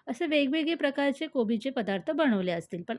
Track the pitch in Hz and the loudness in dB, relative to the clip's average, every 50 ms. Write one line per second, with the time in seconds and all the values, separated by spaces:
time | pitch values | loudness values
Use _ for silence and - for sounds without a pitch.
0 | - - 247 - 339 294 311 294 285 254 285 320 302 311 339 311 294 277 277 294 | -10 -8 -6 -4 -2 2 2 2 2 2 2 0 0 0 0 0 0 -2 0 2
1 | 277 277 269 - 320 311 - 269 226 208 233 220 - 269 262 254 208 202 196 190 | 0 0 0 -2 -4 -4 0 0 0 2 0 0 0 -2 -2 -2 -2 0 -2 -2
2 | 165 - 320 294 311 269 220 190 180 180 170 170 160 - - 175 175 - 226 | -2 -2 0 2 4 4 4 2 2 0 0 -2 -4 -6 -8 -8 -6 -6 -8